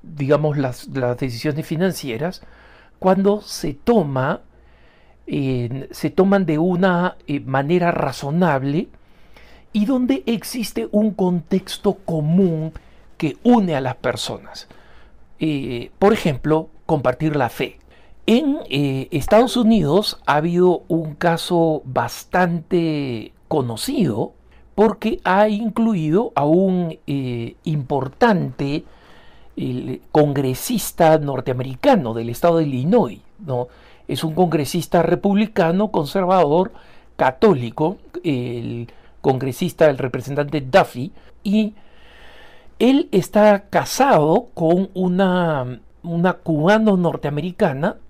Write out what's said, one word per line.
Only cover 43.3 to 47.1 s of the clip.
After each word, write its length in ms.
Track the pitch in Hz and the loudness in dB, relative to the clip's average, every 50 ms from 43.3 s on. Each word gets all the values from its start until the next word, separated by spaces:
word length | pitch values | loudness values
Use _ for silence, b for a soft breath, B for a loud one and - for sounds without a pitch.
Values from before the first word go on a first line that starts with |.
| - 214 208 214 202 196 - - | 2 4 6 6 6 4 0 -2
casado 760 | - 165 131 - - - 254 285 254 165 147 151 165 226 247 - - | -2 -2 -2 -2 0 2 4 4 6 4 4 4 2 2 0 -2 -6
con 360 | - 170 160 170 180 190 185 - | -2 0 2 2 2 0 -2 -2
una, 840 | 180 185 180 180 185 196 190 180 180 175 165 156 139 127 123 127 117 _ - - - - | -2 -2 0 2 2 2 2 2 2 0 0 -2 -2 -4 -6 -10 -14 _ -20 -20 -16 -10
una 300 | 175 170 170 170 185 175 | -6 -4 0 0 0 0
cubano-norteamericana 1600 | - - - 160 147 151 185 208 220 220 214 196 185 175 165 | -2 -4 -2 -2 0 4 4 4 4 4 4 4 4 2 0